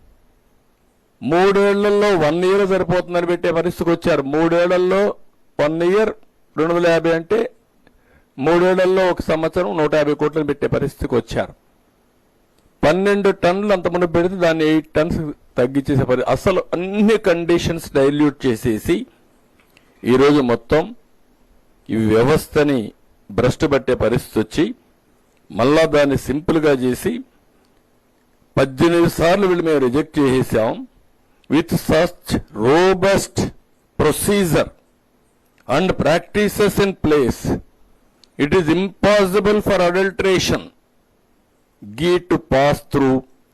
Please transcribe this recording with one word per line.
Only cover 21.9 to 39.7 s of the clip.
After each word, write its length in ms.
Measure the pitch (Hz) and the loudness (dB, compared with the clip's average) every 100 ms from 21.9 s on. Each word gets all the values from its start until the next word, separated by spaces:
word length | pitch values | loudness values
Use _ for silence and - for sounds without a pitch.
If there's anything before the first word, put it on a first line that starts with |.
| 110 110 | -2 2
వ్యవస్థని 680 | 110 123 156 - 151 147 131 104 - _ _ - | 2 2 0 -2 -2 0 -2 -4 -12 _ _ -10
భ్రష్టు 360 | 101 123 - 156 | -2 -2 0 0
పట్టే 220 | 135 123 120 | 0 0 0
పరిస్థితి 340 | 107 123 - 113 | 0 -2 -2 -4
వచ్చి, 200 | 107 - 202 - _ _ _ _ _ _ - | -2 -2 -2 -4 _ _ _ _ _ _ -10
మళ్ళా 320 | 104 123 156 160 147 | -2 2 2 2 2
దాన్ని 200 | 143 131 - | 2 0 -4
సింపుల్గా 440 | 139 156 160 151 135 | -6 -2 0 2 0
చేసి, 280 | 127 120 - 247 - _ _ _ _ _ _ _ _ _ _ _ _ - | 0 -2 -4 -6 -10 _ _ _ _ _ _ _ _ _ _ _ _ -4
పద్దెనిమిది 540 | 135 131 170 170 165 - | -2 2 2 4 2 2
సార్లు 260 | 165 196 190 | 0 2 2
వీళ్ళు 140 | 175 160 | 0 0
మేము 120 | 147 127 | 0 0
రిజెక్ట్ 280 | 135 151 156 | -2 -2 0
చేసేసాం. 500 | 135 131 120 113 110 180 262 _ _ _ _ _ - | 0 0 0 -2 -2 -4 -12 _ _ _ _ _ -2
With 160 | 147 170 170 - | -2 0 -4 0
such 420 | 156 175 - - - - 104 117 | 0 0 -4 -6 -6 -6 -2 2
robust 720 | 156 185 185 196 196 - - - - _ _ _ - | 4 4 2 2 0 -2 -6 -6 -8 _ _ _ -2
procedure 720 | 151 143 - 202 180 151 - - _ _ _ _ _ _ _ _ - | -2 0 0 0 0 0 -2 -8 _ _ _ _ _ _ _ _ -4
and 140 | 139 185 170 | -2 0 0
practices 720 | 139 170 - 208 208 - 208 - | 0 0 -2 -2 -2 0 0 2
in 60 | 196 - | -2 -2
place, 360 | 151 151 123 - - - - _ _ _ _ _ _ - | 0 2 2 -2 -6 -6 -8 _ _ _ _ _ _ -4
it 80 | 143 185 | 0 0
is 80 | 156 165 | 2 0
impossible 840 | 196 - 190 208 190 202 202 214 | -2 -2 2 4 2 0 0 0
for 100 | - | 0